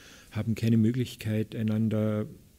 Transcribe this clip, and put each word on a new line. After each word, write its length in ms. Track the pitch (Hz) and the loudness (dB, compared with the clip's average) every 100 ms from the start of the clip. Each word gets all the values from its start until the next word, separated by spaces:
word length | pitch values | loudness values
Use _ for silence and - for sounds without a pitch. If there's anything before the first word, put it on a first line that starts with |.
| - - - | -20 -20 -10
haben 240 | 113 107 107 | -6 -2 0
keine 220 | 110 117 | 4 4
Möglichkeit, 760 | 110 127 120 - 110 107 110 | 4 2 -4 -6 -4 -2 -2
einander 720 | 123 110 107 110 107 107 107 107 - - | -4 -2 0 0 0 0 -2 -4 -10 -20